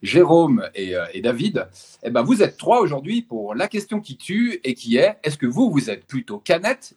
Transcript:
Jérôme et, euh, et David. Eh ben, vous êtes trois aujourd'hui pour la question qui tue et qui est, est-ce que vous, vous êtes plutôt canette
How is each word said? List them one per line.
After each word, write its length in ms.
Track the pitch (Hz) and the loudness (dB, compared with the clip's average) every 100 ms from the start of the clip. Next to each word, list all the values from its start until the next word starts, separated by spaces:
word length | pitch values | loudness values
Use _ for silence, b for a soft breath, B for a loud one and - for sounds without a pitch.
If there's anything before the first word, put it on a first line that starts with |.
Jérôme 680 | 98 143 160 165 160 117 92 | 0 4 6 6 4 2 -2
et, 220 | - 95 90 | -8 -6 -4
euh, 80 | 85 | -6
et 80 | 92 | -4
David. 480 | 113 120 208 98 92 B B B | -4 -2 -2 -4 -8 B B B
Eh 80 | 117 | -4
ben, 120 | 120 | -2
vous 200 | 123 240 | 2 4
êtes 140 | 185 - | 2 2
trois 240 | 147 240 | 2 2
aujourd'hui 420 | 185 139 147 233 | 2 -2 -4 -6
pour 320 | 233 117 208 | -6 -10 -8
la 140 | 110 202 | -4 -4
question 320 | 214 202 208 | -4 -6 -8
qui 160 | 208 131 | -8 -18
tue 420 | - 202 240 185 | -6 -2 -2 -2
et 100 | 131 | -6
qui 220 | 123 113 117 | -6 0 4
est, 220 | 185 214 | 4 2
est-ce 160 | 151 143 | -6 -4
que 80 | 123 | -4
vous, 240 | 135 247 | 2 2
vous 200 | 147 110 | 2 -2
êtes 160 | 98 _ | -8 _
plutôt 300 | 131 117 104 | -10 -8 -12
canette 580 | - 170 202 254 - | -2 0 0 -6 -10